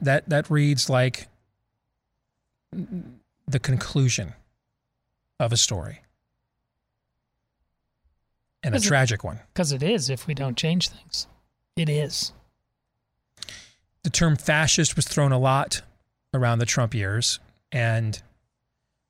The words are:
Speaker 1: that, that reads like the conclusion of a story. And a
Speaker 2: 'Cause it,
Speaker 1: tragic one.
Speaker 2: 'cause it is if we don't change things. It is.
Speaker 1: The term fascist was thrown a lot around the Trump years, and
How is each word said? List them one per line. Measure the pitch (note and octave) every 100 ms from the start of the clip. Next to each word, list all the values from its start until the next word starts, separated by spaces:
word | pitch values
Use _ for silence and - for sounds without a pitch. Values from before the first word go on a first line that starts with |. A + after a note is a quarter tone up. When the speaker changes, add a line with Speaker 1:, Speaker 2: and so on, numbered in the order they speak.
Speaker 1:
that, | C#3 D3 -
that | D3 -
reads | D3+ D3 C#3 -
like | B2+ B2+ - - _ _ _ _ _ _ _ _ _ _ _ _ _ _ - - F3+ A#2+ B2 _ _ -
the | C3+
conclusion | - B2+ - C#3+ C3 - F#2+ - _ _ _ _ _ _ _ _ _ -
of | A#2
a | A#2+
story. | - F#2+ D2+ - _ _ _ _ _ _ _ _ _ _ _ _ _ _ _ _ _ _ _ _ _ _ _ _ _ _
And | C3
a | B3
Speaker 2:
'Cause |
it, | G3+
Speaker 1:
tragic | C#3 B2+ G#2
one. | F2 A2 -
Speaker 2:
'cause | - D#3
it | C3+
is | D#3 A3+ C3
if | C3 -
we |
don't | C#3 C3+ A#2+
change | D#3+ F3 -
things. | - - - - _ _ _ _ -
It | D#3
is. | D3 D3 - - - _ _ _ _ _ _ _ _ _ _ - - - _ _ _
Speaker 1:
The | D#3
term | - E3 D3
fascist | - D3+ D#3 - D#3 -
was | -
thrown | - C#3
a | B2+
lot | C3 C3+ - - - _ _ _ _
around | C3 A#2+ A#2
the | A#2+
Trump | - A2+
years, | A2+ G2 A2 - - - _ _
and | B2+ A#2 A2+ A2 G#2 - _ _ _ _ _ _ _